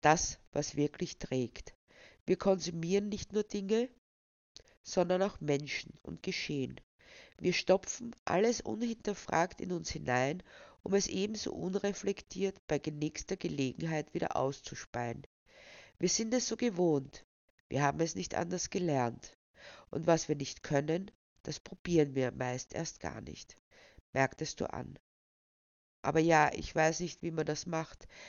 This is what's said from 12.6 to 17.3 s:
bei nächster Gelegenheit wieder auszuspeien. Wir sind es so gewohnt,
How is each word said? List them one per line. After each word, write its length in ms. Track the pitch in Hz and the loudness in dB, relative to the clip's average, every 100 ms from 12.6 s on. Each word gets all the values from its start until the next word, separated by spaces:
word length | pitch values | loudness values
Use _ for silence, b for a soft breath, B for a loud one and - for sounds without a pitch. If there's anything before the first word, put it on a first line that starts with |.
| - | -2
bei 140 | 147 156 | -2 -2
nächster 460 | 151 151 - - 190 | -2 -4 -4 -6 -4
Gelegenheit 760 | - 143 131 - 165 156 151 | -2 0 0 0 -2 -2 -2
wieder 220 | - - - | -2 0 2
auszuspeien. 880 | 135 139 - - - 120 120 113 - _ B B B B B B | 0 0 -10 -12 -6 -4 -2 -4 -10 _ B B B B B B
Wir 100 | 175 | 2
sind 260 | - 226 | 2 2
es 140 | 247 - | 2 2
so 80 | - | 0
gewohnt, 680 | 240 180 175 147 135 - - | 0 4 6 4 2 -12 -20